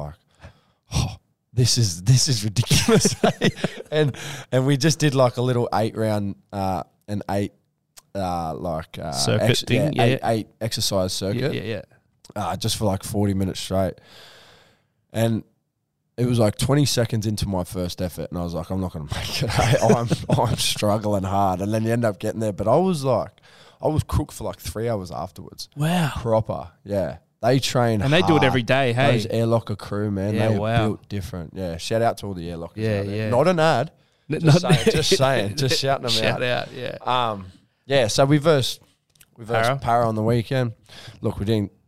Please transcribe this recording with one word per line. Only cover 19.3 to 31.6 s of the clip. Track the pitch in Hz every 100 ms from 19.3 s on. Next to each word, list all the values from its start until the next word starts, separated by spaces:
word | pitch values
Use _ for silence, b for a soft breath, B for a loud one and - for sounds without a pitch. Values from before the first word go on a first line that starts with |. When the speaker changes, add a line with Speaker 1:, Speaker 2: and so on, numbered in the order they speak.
| -
Speaker 1:
it." | 143 -
I, | 113 135
I'm, | 113 113 117 - -
<laughs> | 113
I'm | 120 117
struggling | - - 104 107 104 101
hard. | 95 98 98 90
And | 101
then | 110
you | 113
end | 117
up | 117 98
getting | 104 101
there. | 110
But | 92 101
I | 143
was, | 190 170
like, | 135 110 80 - B B B B
I | 135
was | 151 -
cooked | - 147
for, | -
like, | 107 85
three | - 104 117
hours | 110 87
afterwards. | 62 82 - - - - 143
Speaker 2:
Wow. | 151 180 151 -
Speaker 1:
Proper, | 117 110 107 80 76 -
yeah. | 98 101 80 - _ _
They | 113 135
train | - 131 120 107
Speaker 2:
And | 131
they | 160
do | 175
it | 151
Speaker 1:
hard. |
Speaker 2:
every | 139 131
day, | 113 131 131
hey? | 117 139
Speaker 1:
Those | 123 104
air | 113 113
locker | 117 - 104
crew, | - 101 107
man, | 98 98
Speaker 2:
Yeah, | 104 110
Speaker 1:
they | 101
are |
Speaker 2:
wow. | 107 117 107
Speaker 1:
built | 92 -
different. | 101 87 90 80
Yeah, | -